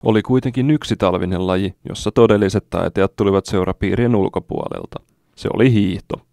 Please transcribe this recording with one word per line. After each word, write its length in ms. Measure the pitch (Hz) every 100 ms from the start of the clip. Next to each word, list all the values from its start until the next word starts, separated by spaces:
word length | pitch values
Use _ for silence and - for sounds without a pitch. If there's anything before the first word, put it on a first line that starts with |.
Oli 180 | 120 107
kuitenkin 480 | 101 127 127 120 131
yksi 260 | 151 - 107
talvinen 500 | 95 90 90 90 92
laji, 280 | 92 95 - -
jossa 240 | 95 -
todelliset 580 | 110 113 107 98 101 -
taitejat 460 | 87 87 92 98 -
tulivat 300 | 101 98 -
seurapiirien 680 | 101 92 92 101 98 120
ulkopuolelta. 880 | 110 95 - - - - - 87 - _ _ _ _
Se 120 | -
oli 180 | - 127
hiihto. 420 | 110 101 92 - - _